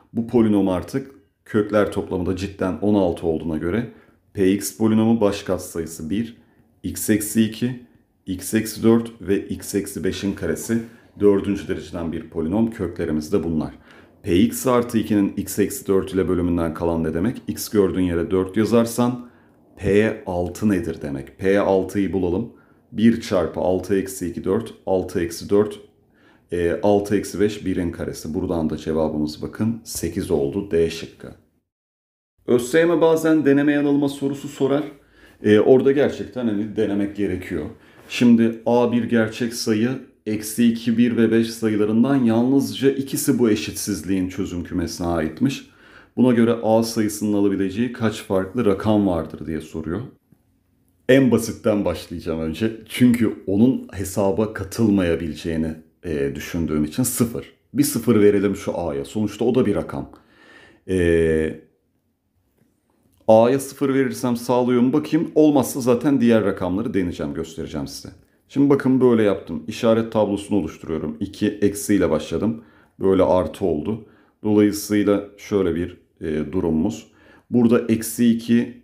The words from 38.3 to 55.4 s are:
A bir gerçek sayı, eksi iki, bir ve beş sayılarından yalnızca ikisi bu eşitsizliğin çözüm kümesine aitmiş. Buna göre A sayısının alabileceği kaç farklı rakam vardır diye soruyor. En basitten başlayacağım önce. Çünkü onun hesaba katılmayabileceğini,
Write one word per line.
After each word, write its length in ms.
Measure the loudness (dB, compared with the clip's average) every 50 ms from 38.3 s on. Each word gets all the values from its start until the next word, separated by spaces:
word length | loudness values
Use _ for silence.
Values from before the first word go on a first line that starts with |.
| 8 8 6 4 0 -2 0
A 260 | 2 4 4 4 4
bir 120 | 2 0 0
gerçek 500 | 2 2 2 2 0 -2 -4 -6 -6 -4
sayı, 360 | -4 -2 0 0 2 2 0 -2 -4 -10 -16 _ _ _
eksi 400 | -6 -6 -6 -6 -6 0 2 4
iki, 320 | 4 2 2 0 0 2 4
bir 200 | 2 2 4 4
ve 140 | 4 4
beş 180 | 4 4 2 0
sayılarından 640 | -2 -4 -2 0 0 2 0 2 2 2 2 2 2
yalnızca 760 | 2 2 2 2 2 2 2 2 2 2 0 -2 0 0 2
ikisi 480 | 2 0 -2 -6 -6 -2 0 0 2 2
bu 100 | 4 2
eşitsizliğin 800 | 2 2 -2 -6 -8 -8 -6 -6 -6 -4 -4 -2 -2 -2 -2 -2
çözüm 340 | -4 -6 -6 -6 -6 -8 -8
kümesine 440 | -6 -4 -4 -4 -4 -4 -4 -4 -2
aitmiş. 640 | -2 -2 -2 -4 -2 -2 -2 -2 -2 -4 -10 -16 _ _ -20 -20 -20 -20 -20 _ _ 2
Buna 140 | 4 4
göre 240 | 4 4 4 2 2 0 0
A 200 | 2 2 4 2
sayısının 500 | 2 0 -2 -2 -2 -2 -4 -2 -2 0
alabileceği 600 | 2 2 2 2 0 -2 -2 -2 -2 -4 -4 -4
kaç 300 | -2 -2 -2 -2 -4 -4
farklı 420 | -2 -2 -2 -2 -2 -2 0 0
rakam 420 | 2 0 2 2 2 2 4 4 2
vardır 400 | 0 -2 -4 -6 -10 -12 -10 -8
diye 140 | -8 -8
soruyor. 400 | -8 -10 -10 -10 -8 -6 -6 -6 -8 -10 -14 _ _ _ _ _ _ _ _ _ _ _ _ _ _ _ _ _ _ 4
En 220 | 6 6 6 6
basitten 540 | 4 2 2 -2 -6 -4 -2 0 0 2 0
başlayacağım 540 | -2 -2 -4 -6 -10 -12 -8 -6 -6 -6 -4
önce. 320 | -4 -6 -4 -2 -2 -4 -4 -6 -12 -12
Çünkü 440 | 0 4 6 6 6 6 2 0 0 -2 -4 -2
onun 400 | 2 4 4 4 4 0 -4 -10 -10
hesaba 600 | -8 -8 -4 -2 0 0 2 2 2 0 -2 -2
katılmayabileceğini, 1200 | -6 -10 -8 -2 0 2 4 4 4 4 2 0 0 -2 -6 -8 -8